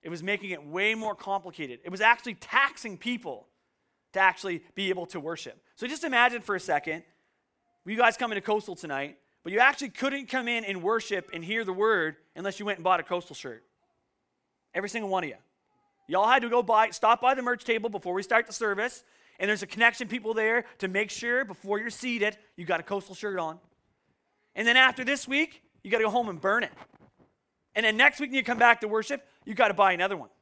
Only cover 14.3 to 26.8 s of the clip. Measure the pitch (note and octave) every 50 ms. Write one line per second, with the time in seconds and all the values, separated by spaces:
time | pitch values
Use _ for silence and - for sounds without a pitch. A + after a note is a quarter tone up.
14.3 | _ _ _ _ _ _ _ _ _ F3 G3 G3+ G#3 A#3 G#3+ G3 F#3+ F#3 F3 C#3+
15.3 | A2 - _ _ _ _ _ _ _ _ _ _ _ _ _ - D3+ F#3 G3+ A3
16.3 | B3+ C4+ A#3 A#3+ A#3 B3 A#3 F3+ A3+ G#3+ A3 A3 E3+ - - A3 A#3 A#3 B3 B3+
17.3 | C4+ C4 B3 B3 B3 - - - A#3 A3+ G#3 A3+ G#3 F#3+ - F3+ F3 F#3+ G3 F#3+
18.3 | A#3+ A3+ A#3 A#3+ G#3 - A3+ G#3+ G3+ F#3+ A3 B3 - - _ _ _ _ _ _
19.3 | _ _ F#3 G3+ G#3+ G3 G3+ - - G3 A#3 A#3 A#3 - B3 G3+ A3+ B3 G3+ A3
20.3 | A3 A3 A3 A3 A3+ A#3+ A#3 - - _ - F#3 F#3 G3 G#3+ G3+ - - A#3+ A#3+
21.3 | A#3+ B3+ C4+ G3+ F#3 - - G3 G#3 G#3 A3 A#3+ - - B3 B3+ A#3+ A#3 G3+ G#3+
22.3 | G#3+ _ _ _ _ - F3 D#3 F3+ D#3+ E3+ - G3+ G3+ G3 - F#3+ - - G#3
23.3 | G3 F#3 E3 D#3+ D#3+ F3+ _ _ _ _ _ _ _ _ _ _ _ _ _ _
24.3 | _ _ _ _ _ - A3+ A#3 A#3+ B3+ C4 C4 B3 C4 B3+ A#3 C#4+ C#4 - B3
25.3 | C4 C#4+ D#4+ D#4+ - - _ _ _ _ _ G3 G3 A3+ A3 G#3+ G3+ B3 A#3 G#3+
26.3 | F3+ D#3 E3+ F#3+ G#3 A#3 A3+ - - -